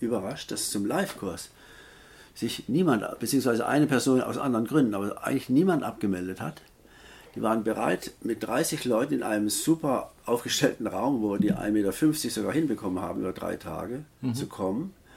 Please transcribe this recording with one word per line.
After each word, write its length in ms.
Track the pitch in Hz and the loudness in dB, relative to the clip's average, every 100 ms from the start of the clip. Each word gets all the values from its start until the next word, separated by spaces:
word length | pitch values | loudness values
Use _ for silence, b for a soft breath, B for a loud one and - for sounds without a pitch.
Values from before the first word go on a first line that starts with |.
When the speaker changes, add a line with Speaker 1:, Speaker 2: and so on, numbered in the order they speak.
Speaker 1:
überrascht, 500 | 117 117 95 151 - | -4 -2 -4 -8 -8
dass 200 | - - | -6 -4
zum 140 | 104 | -2
Live-Kurs 640 | 101 147 190 - 98 82 - B B B B B B B B | -2 -2 -2 -4 -8 -8 -14 B B B B B B B B
sich 320 | - - - - | -6 -6 -6 -2
niemand, 380 | 131 180 113 - - | 2 4 4 0 -4
beziehungsweise 460 | 110 131 123 117 - | 0 2 4 2 2
eine 200 | 135 147 | 4 4
Person 360 | 131 135 131 | 4 6 4
aus 160 | 120 117 | 4 -2
anderen 280 | 139 117 113 | 0 0 2
Gründen, 280 | 147 127 | 2 2
aber 280 | 98 101 - | 2 -4 -4
eigentlich 280 | - 139 - | -2 -2 2
niemand 320 | 131 185 165 | 4 6 4
abgemeldet 560 | 117 113 104 92 92 95 | 0 -2 -2 0 -2 -6
hat. 220 | 113 151 - _ - B B B B | -8 -10 -18 _ -20 B B B B
Die 80 | - | -4
waren 200 | 110 113 | 0 2
bereit, 500 | 107 107 120 180 - - | 0 0 0 0 -4 -8
mit 200 | - 110 | -4 -4
dreißig 440 | 110 120 165 151 127 | -2 0 0 -2 0
Leuten 260 | 110 143 | 2 2
in 80 | 139 | 0
einem 280 | 104 107 104 | 0 0 0
super 600 | - - 160 156 123 - - | 0 2 2 2 0 -2 -12
aufgestellten 640 | - 120 120 - 143 - 107 | -2 -2 0 0 0 0 -4
Raum, 340 | 92 120 135 | -2 0 2
wo 140 | 107 101 | 0 2
die 160 | 104 | 2
ein 220 | 95 104 | 2 2
Meter 180 | 107 98 | 2 2
fünfzig 400 | 92 156 151 123 | 2 2 2 -2
sogar 200 | 110 98 | -2 0
hinbekommen 480 | 151 160 107 101 90 | 0 0 -2 -2 -4
haben, 180 | 85 90 | -4 -4
über 120 | 95 | -4
drei 220 | 87 87 90 | -6 -6 -6
Tage 480 | - 80 85 127 156 _ | -8 -8 -8 -10 -12 _
Speaker 2:
Mhm. 120 | 127 | -6
Speaker 1:
zu 120 | 117 95 | -4 -6
kommen. 480 | - 95 101 190 - B | -4 -2 -2 -4 -10 B